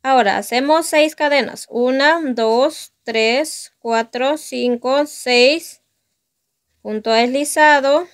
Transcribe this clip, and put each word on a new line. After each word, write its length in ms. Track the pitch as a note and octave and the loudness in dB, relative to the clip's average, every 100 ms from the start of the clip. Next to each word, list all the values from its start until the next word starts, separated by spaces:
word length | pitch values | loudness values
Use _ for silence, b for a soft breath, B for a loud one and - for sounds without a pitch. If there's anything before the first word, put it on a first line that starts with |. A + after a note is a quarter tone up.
Ahora 360 | C4 C4 G3+ G3+ | 4 2 2 -2
hacemos 480 | G3+ A#3+ C#4 D#4 E4 | -2 -4 0 0 2
seis 280 | D#4 D#4 | 0 0
cadenas. 520 | D4+ D4 C#4+ A3+ - - | 0 0 0 -2 -10 -10
Una, 540 | A#3 B3 C4 C#4+ E4 | -2 -2 2 2 0
dos, 680 | D4 A#3 A3 A3+ D4 D#4 - _ | -2 -2 0 2 0 -4 -20 _
tres, 720 | - A3+ A3+ B3 D#4 - - _ | -6 -2 0 0 -4 -10 -18 _
cuatro, 600 | A#3 A3+ A#3 B3 C4 D4+ | -4 -4 -4 -4 -2 -4
cinco, 680 | - B3+ B3 A#3+ B3 C#4 | -8 -6 -4 -2 -2 -2
seis. 800 | D4 - B3+ B3 B3 D#4+ - - _ _ _ _ _ _ _ _ _ _ | -2 -6 0 4 4 2 -8 -20 _ _ _ _ _ _ _ _ _ _
Punto 300 | G#3+ G#3+ A3+ | -8 -6 0
deslizado. 1000 | A3+ B3 C4+ C#4+ D#4 D4+ D4 C4+ D4+ F4+ | 2 2 -2 -2 4 6 6 4 0 -2